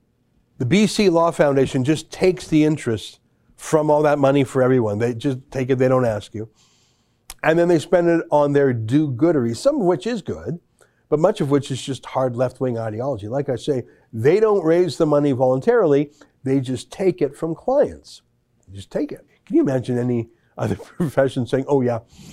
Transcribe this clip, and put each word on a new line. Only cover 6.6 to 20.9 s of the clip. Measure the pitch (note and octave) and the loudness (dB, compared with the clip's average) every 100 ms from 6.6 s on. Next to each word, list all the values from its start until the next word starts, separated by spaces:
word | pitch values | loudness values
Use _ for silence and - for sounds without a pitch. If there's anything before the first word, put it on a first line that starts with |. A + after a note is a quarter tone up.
| _ _ _ _ _ _ _ - | _ _ _ _ _ _ _ -4
And | C#3+ E3 | 0 2
then | F3 | 4
they | E3+ | 2
spend | - F#3 E3+ | 2 0 2
it | E3 E3+ | 0 0
on | D3 C#3+ | 0 2
their | C#3+ C#3 | 2 2
do-goodery, | A#2 A2 C#3+ D3+ A#2 E3 D#3 A#2 | 0 -2 0 -2 0 0 0 -2
some | A#2 C4+ D4+ | -2 -2 0
of | F3+ | 0
which | F3+ A#3 | 0 -2
is | A#3+ | -6
good, | - - - E3+ _ _ _ _ - | -8 -10 -8 -10 _ _ _ _ -4
but | D3+ | 0
much | F3+ G#3 | 0 0
of | D3 | 0
which | C#3+ - | -2 -2
is | C3 | -10
just | - B2+ - | -8 -12 -8
hard | C3 C3 A#2 | -6 -4 -2
left-wing | B2+ B2+ C3 A#2 | -6 -4 -6 -4
ideology. | A2+ G#2+ C3+ A#2 G#2 | -6 -6 -8 -8 -8
Like | C3 C#3 | -8 -6
I | A#2+ | -6
say, | - C3 - _ _ | -4 -6 -6 _ _
they | A2+ B2+ G3 | -2 2 4
don't | A3 G3+ | 2 2
raise | D#3+ E3+ F3+ - | 2 2 2 0
the | |
money | D#3+ D3 C#3+ | 2 2 2
voluntarily, | B2+ B2+ C3 A#3 A#3+ E3+ C#3 D3 _ - _ | 0 0 0 2 2 4 2 0 _ -20 _
they | C3 C3+ | -2 -2
just | B2 B2+ - | -2 -8 -10
take | - F#3+ - | -4 -2 0
it | C#3 - | -4 -4
from | E3 | -8
clients. | D#3 - C#4 B3 D2+ - - _ _ _ _ _ | -6 -2 0 0 -2 -20 -20 _ _ _ _ _
They | |
just | G2 - | -20 -10
take | E3+ D3 | -8 -8
it. | - _ _ | -10 _ _
Can | - C4+ | -2 0
you | |
imagine | C#4 C3 B2 B2 | 2 0 -2 -2
any | B2 A#2+ A2+ _ _ - | 0 -2 -4 _ _ -6
other | A#2 - | -4 -4
<laughs> | |
profession | - | -8